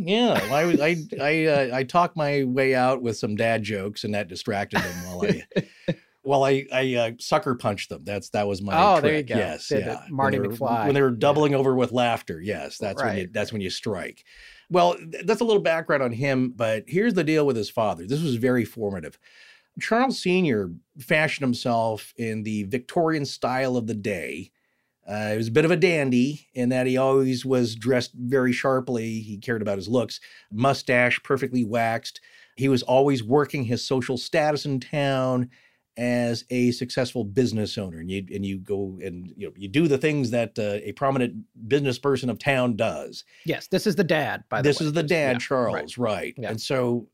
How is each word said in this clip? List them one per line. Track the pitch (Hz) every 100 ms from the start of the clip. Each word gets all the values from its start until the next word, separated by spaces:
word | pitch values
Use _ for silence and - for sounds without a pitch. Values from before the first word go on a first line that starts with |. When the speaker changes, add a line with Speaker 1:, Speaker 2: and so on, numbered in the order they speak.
Speaker 1:
Yeah. | 170 214 240
Well, | 135 104
I | 139
was, | 170 147
I, | 151 170 147 -
I, | 143 160 156
uh, | 143 127 127
I |
talked | 131 175 175 160
my | 147 143
way | 131 127 135
out | 127 127 135
with | 120 110
some | 117 104
dad | 113 113
jokes, | 104 104 98 -
and | 110
that | 104 95
distracted | 90 - 101 101 98
them | 90 90
while | 90 90 -
I, | - - - - - -
Speaker 2:
<laughs> | 160 _ _
Speaker 1:
while | 135 139
I, | 135 139 135
I, | 131 131 120
uh, | 113 120
sucker | - 156 151
punched | 120 117 101 -
them. | 80
That's, | 104 101 -
that | 107 101
was | 95
my | 101
Speaker 2:
Oh, | 160 202 170
there | 147
you | 151
Speaker 1:
trick. | 123
Speaker 2:
go. | 110
Speaker 1:
Yes, | 90 76 -
Speaker 2:
Did | 135
the | 117
Speaker 1:
yeah. | - -
When | 135
Speaker 2:
Marty | 135 101
Speaker 1:
they | 101
were, |
Speaker 2:
McFly. | 117 131 117 110
Speaker 1:
when |
they | 139
were | 135
Speaker 2:
Yeah. | 117
Speaker 1:
doubling | 143 147 151
over | 139 135 127
with | 120
laughter. | 123 120 113 - 82
Yes, | 95 87 71 -
that's | 104 98
when | 123 101
you, |
Speaker 2:
Right. | 87
Speaker 1:
that's | 107 101
when | 110
you | 95
strike. | - 117 92 73 - _ - - - _
Well, | 175 175 175
th-, | 165 - 175
that's | 220
a |
little | 233 208
background | 165 165 165 147
on | 127
him, | 117 139 131 127 -
but | 113 110 -
here's | 170 240
the | 185
deal | 151 156 143
with |
his | 117 104
father. | - 107 85 90
This | 143
was | 165 117
very | 127 127
formative. | 107 117 104 95 76 - _ - - - _ -
Charles | - 226 254 -
Senior | 185 180 170 107 92 82 - -
fashioned | 127 156 156 -
himself | 135 120 131 117 113 107 - -
in | 113 110
the | 107 107
Victorian | 98 123 - 180 160 160 139
style | - 120 127 135 127
of | 110
the |
day. | 110 104 92 67 73 95 _ _ _ _ _ -
Uh, | 104 107
he | 107
was | 113
a |
bit | 123 160
of |
a | 175
dandy | 180 160 135 123 131 151 -
in | 127 123
that | 127 127
he | 127
always | 135 135 131 123
was | 131 127 117 113
dressed | 117 123 123
very | - 123 135 127
sharply. | 120 135 131 127 120 113 110
He | 110 101
cared | 123 113
about | 104 98
his | 92
looks, | 123 110 - - - _
mustache | 104 135 127 - 123 123 120
perfectly | - 135 135 123
waxed. | 110 117 113 117 - - - - - -
He | 135
was | 127
always | - 127 143 135
working | 107 147 139 151
his | 117 117
social | - 131 123 123
status | - 165 151 143
in | 147 135
town | - 151 139 135 131 127 123 - _ _ _ -
as | 123 123 120 120 -
a | 127 123
successful | 120 123 - 123 127
business | 101 101 120 107 101 -
owner. | 95 80
And | 87
you, | 98 92
and | 98
you | 98 98
go | 92 101 98 95
and, | 92 87 90 -
you | 92
know, | -
you | 98
do | 139 165
the | 135
things | 156 147 120
that, | 120 113 -
uh, | 104 104
a | 104
prominent | - 139 135 123 110 - - 113
business | 143 139 123
person | 147 131 127
of | 104
town | - 135 123
does. | 104 110 76 67 - - -
Speaker 2:
Yes, | 165 180 -
this | 190 220
is |
the | 170
dad, | 170 156 123 98 -
by | 107
the | 139
Speaker 1:
This | 139
Speaker 2:
way. | 156
Speaker 1:
is |
the | 151
dad, | 151 170 139
Speaker 2:
Yeah, |
right. | 120
Speaker 1:
Charles, | - 131 117 92 90 123
right. | 117 98 71 -
Speaker 2:
Yeah. | 107
Speaker 1:
And | 113
so | - 135 123 120 107